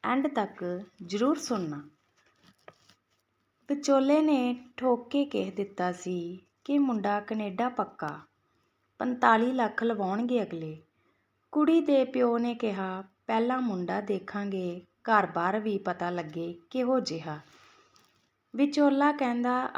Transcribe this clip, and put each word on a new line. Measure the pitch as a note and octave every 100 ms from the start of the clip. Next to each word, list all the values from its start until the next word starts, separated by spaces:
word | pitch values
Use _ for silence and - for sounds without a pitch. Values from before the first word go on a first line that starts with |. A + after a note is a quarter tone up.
ਐਂਡ | G#3+ B3+ C#4+
ਤੱਕ | C#4+ G3 - F3+ F3+ G3+ _ F3
ਜ਼ਰੂਰ | G3+ B3+ D4+
ਸੁਣਨਾ। | - A3 E3 D3 D3 _ _ _ _ _ - _ - _ _ _ _ _ _ _ _ _ -
ਵਿਚੋਲੇ | C#4+ C#4+ C4+ C4+ D4+
ਨੇ | D#4 C#4 B3 B3 - -
ਠੋਕ | B3+ A#3+ A#3+
ਕੇ | C#4+
ਕਹਿ | C#4+ G#3+ F#3+
ਦਿੱਤਾ | F#3+ G3 - F3+
ਸੀ | F3+ F3+ F3+ E3+ F#3 _ _
ਕਿ | - C#4+
ਮੁੰਡਾ | C#4 A3+ G3+ G#3
ਕੈਨੇਡਾ | G#3 A3 G#3 F#3+ B3
ਪੱਕਾ, | B3 G3 - D#3 D3+ - _ _ _ _ _ _ _
ਪੰਤਾਲੀ | B3+ B3 B3 A3 A#3+
ਲੱਖ | C4 A3 G#3+
ਲਵਾਉਣਗੇ | A3+ G#3+ F#3 G3+ A#3+ B3
ਅਗਲੇ। | G3 E3+ D#3 D#3 _ _ _ _ _ _ _
ਕੁੜੀ | D4+ D4+ E4
ਦੇ | D#4+ C#4
ਪਿਓ | B3+ B3+ A#3+ A#3
ਨੇ | A#3+
ਕਿਹਾ, | A#3+ A3 F#3+ F#3+ F#3 G3 _ -
"ਪਹਿਲਾਂ | A3+ A#3 B3+
ਮੁੰਡਾ | B3 F#3 F3 F#3+
ਦੇਖਾਂਗੇ, | G#3 G3 F#3+ G#3 G3+ G3 F3+ F3 - _
ਘਰ-ਬਾਰ | - A3 F3+ E3+ F3 G#3
ਵੀ | A3 G3+
ਪਤਾ | G3 F3 F3
ਲੱਗੇ | F3 D#3 D#3+ E3+ F3 _
ਕਿਹੋ | B3+ B3 C4
ਜਿਹਾ।" | - D#3+ D#3 D3+ - - - _ _ _ _ _ _ _ _ A#3
ਵਿਚੋਲਾ | C#4+ C#4+ C#4+ C#4 C#4+
ਕਹਿੰਦਾ, | D4 B3+ A#3+ B3 B3 B3+